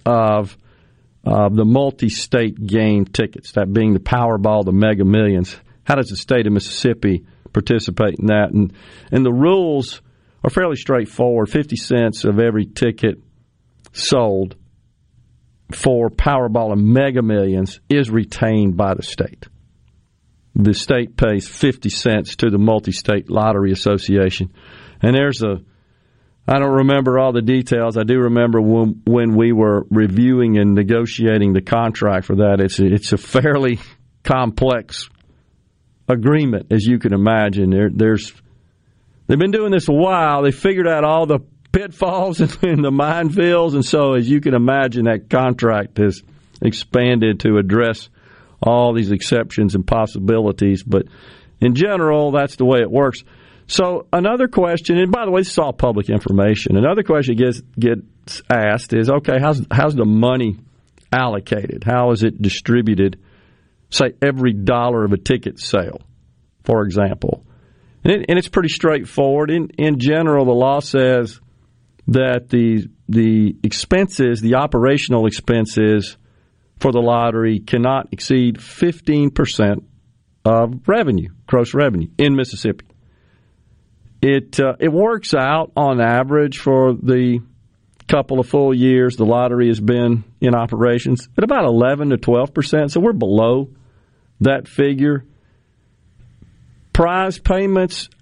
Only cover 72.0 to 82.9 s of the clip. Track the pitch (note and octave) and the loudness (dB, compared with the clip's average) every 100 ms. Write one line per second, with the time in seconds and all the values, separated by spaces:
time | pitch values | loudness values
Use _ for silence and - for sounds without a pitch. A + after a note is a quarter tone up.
72 | - B2 C3 B2 B2 A#2+ A#2 A2 - - | -2 0 0 -2 -2 0 2 0 -4 -12
73 | - A2+ A2+ A2 G#2 - G#2+ - - F#3 | -4 0 2 2 0 -2 -6 -6 -2 0
74 | G3 - B2+ A#2 A2+ B2 D3 B2 B2+ C#3+ | 0 0 -2 0 0 0 0 0 0 0
75 | - A#2+ A2 - - A#2 A2 - G#2+ G#2+ | 0 0 0 -2 -2 -2 0 0 2 2
76 | F#2+ - _ _ _ _ _ _ C#3 A#2+ | -2 -12 _ _ _ _ _ _ -2 0
77 | A#2+ A#2+ A#2 A2+ A2+ G#2+ G#2+ B2 A#2+ C3+ | 2 2 0 0 0 -2 -2 -2 0 -2
78 | - G2+ - C3 B2 A2 - - F3 E3 | -6 -10 -2 0 2 -2 -10 -4 -2 -2
79 | - D3 C#3+ - - - G#2 G2+ - _ | -2 0 0 0 -2 0 -2 -2 -8 _
80 | _ _ _ _ A2 A2+ A#2 B2+ - G#3+ | _ _ _ _ 0 2 0 -4 -2 0
81 | E3+ G2 - - - B2+ A#2+ C3+ C#3+ F#2 | 0 -2 -4 -12 -2 0 0 0 0 -2
82 | E2 - C#3+ C3+ B2+ G2+ A2 F#2+ - | -4 -2 0 0 -2 -4 -6 -6 -10